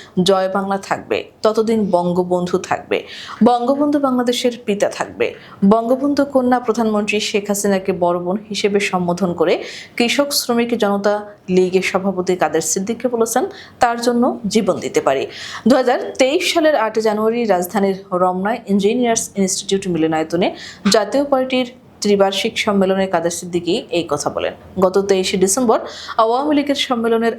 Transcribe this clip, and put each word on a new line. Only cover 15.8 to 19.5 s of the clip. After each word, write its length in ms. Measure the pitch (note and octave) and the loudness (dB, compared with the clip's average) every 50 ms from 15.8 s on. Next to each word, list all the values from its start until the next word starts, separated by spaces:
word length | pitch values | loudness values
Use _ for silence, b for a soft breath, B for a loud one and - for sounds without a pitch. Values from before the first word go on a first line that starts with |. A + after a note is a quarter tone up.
| B3+ A#3+ C4 G4+ - - - - | 4 2 0 0 -2 -6 0 2
তেইশ 360 | C4 C4 D4 F#4 F4+ - - | 2 2 2 0 0 0 0
সালের 220 | E4+ D#4 D#4 D4 | 2 4 4 2
আট 220 | G#3+ A3 A3 G#3+ A3+ | 2 0 0 -2 0
জানুয়ারি 460 | A3 A3 G#3 G#3+ G#3+ A3 A3+ A#3+ A#3+ | 0 0 0 2 0 0 0 0 2
রাজধানীর 600 | G#3 F#3 F3 F3 F3+ - G#3 G3 G3 F#3+ F#3 - - | 2 2 2 0 -2 0 0 0 0 0 -2 -6 -4
রমনায় 460 | F#3 F3 F#3 F#3 F3+ F#3 F#3+ G#3 A#3 B3 - | -2 0 2 2 0 0 -2 -2 -4 -4 -2
ইঞ্জিনিয়ার্স 640 | G3 G3 G#3 F#3+ G#3 A#3 B3 B3 A#3 A3+ A3+ - - - | 0 0 2 2 2 2 2 2 0 0 0 -2 -4 -2
ইনস্টিটিউট 520 | G3+ G3 F#3 | -2 -2 -2